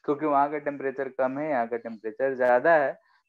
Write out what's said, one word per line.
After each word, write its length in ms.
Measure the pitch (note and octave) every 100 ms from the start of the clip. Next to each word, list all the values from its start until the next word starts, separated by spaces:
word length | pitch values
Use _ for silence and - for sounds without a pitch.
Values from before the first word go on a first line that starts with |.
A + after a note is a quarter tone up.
क्योंकि 220 | - C#3+ D#3
वहाँ 260 | C#3+ C#3+
का 60 | D3+
temperature 520 | D3 C#3+ C3+ C3 C3
कम 300 | B2 C3 C3+
है, 100 | D#3
यहाँ 180 | C3 A#2
का 100 | A#2
temperature 580 | A#2 A2 A2 - C3+ B2+
ज्यादा 400 | B2 B2 D#3 D#3+
है। 180 | C#3 E3+ _ _